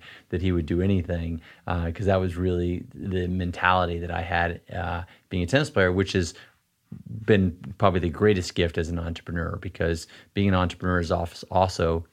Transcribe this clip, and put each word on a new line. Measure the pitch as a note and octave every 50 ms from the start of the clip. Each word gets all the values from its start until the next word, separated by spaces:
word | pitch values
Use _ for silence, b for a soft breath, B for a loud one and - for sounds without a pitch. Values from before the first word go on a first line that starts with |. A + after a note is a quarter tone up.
| B B B B B B
that | - F2
he | F2 F#2+
would | F2+ E2+ D#2+
do | D2+ E2+ E2+
anything, | F2+ G2 G2+ F#2 E2 - F2 E2+ E2+ E2 E2 D#2+ B B B B B
uh, | - F2+ F2 E2+ E2
'cause | E2 - G2
that | F#2+ G2 F#2+
was | F#2 F#2 E2
really | F2 F2+ F#2 F2+ F2 F2 F2 F2+ - - - -
the | C#2 D2+ G2 F#2 F#2 F2+ F2
mentality | F2+ F#2 G2+ - F2+ - - F2+ F#2 F#2 F2+ E2+ E2+ E2+
that | E2+ E2+
I | E2+ F2
had, | E2+ E2+ F2 E2+ E2+ E2+ E2+ E2 - - F2
uh, | F2 F2 F2 E2+ E2+ F2 b b b b _
being | - F2+ F2
a | E2
tennis | - C#3 D3+ -
player, | - G#2 F#2+ F2+
which | F2+ F#2+ F#2+ F#2 -
is | G2 F2 D#2+ - B B B B B B _ _ _ _ _ - - - - A2+ G#2+ A2
been | - A2 G2 F#2+ F#2 D#2+ - - - - -
probably | - G2 F2 F2+
the | E2 F2
greatest | D2+ - G#2 G#2+ G#2+ F#2 F2 - -
gift | - F2 E2 - F2+
as | E2+ D#2
an | F2 E2+
entrepreneur, | E2+ E2+ E2 - - - E2 E2+ E2 E2 E2+ E2+
because | - F#2 - - E2+ E2 E2+ D#2+ - B B B B B _
being | G2+ G2+ G2
an | F#2+
entrepreneur | F#2 F2+ F2+ - - - F2+ F2+ F2+
is | E2+ D#2+
of-, | F#2 E2+ E2+ E2 - - - -
also | F#2 F#2 F#2 F#2 - - F2 E2 E2 E2 E2 -